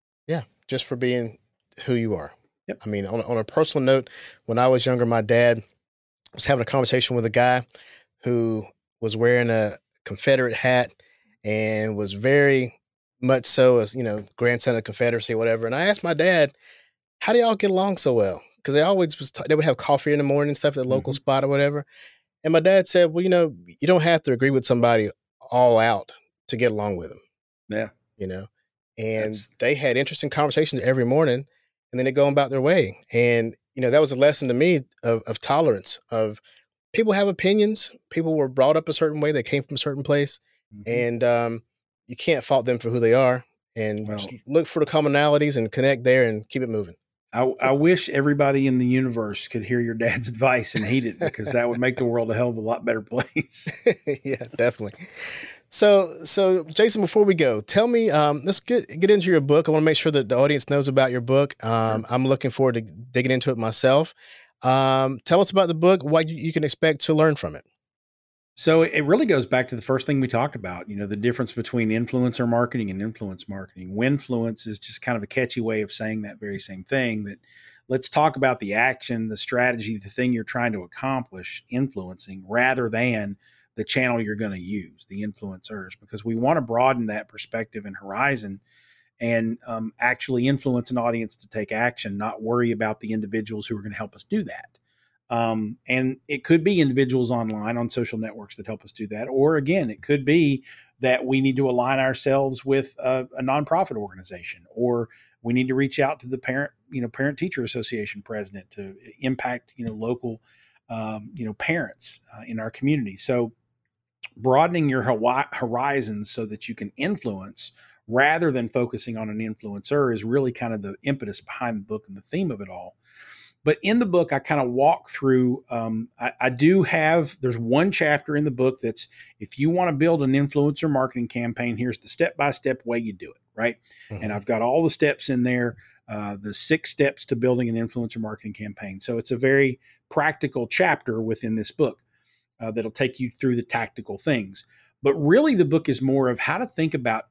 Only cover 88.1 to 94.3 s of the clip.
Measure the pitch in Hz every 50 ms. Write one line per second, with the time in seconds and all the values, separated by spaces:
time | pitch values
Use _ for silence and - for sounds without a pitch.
88.1 | 98 110 135 139 135 117 104 98 98 98 _ _ _ _ _ _ _ _ _ _
89.1 | _ - 120 117 117 113 113 113 117 - _ 123 117 110 110 110 - - 120 123
90.1 | 123 - - - 127 120 123 139 139 131 - 135 123 120 120 - 127 123 117 120
91.1 | 117 117 113 104 - - _ _ - 110 101 - 110 110 120 123 - - - 104
92.1 | 101 101 107 113 113 110 110 113 120 123 120 117 110 107 113 107 107 - - 107
93.1 | 110 110 107 98 110 113 107 110 113 107 101 - 113 101 98 107 101 - 110 98
94.1 | - - - _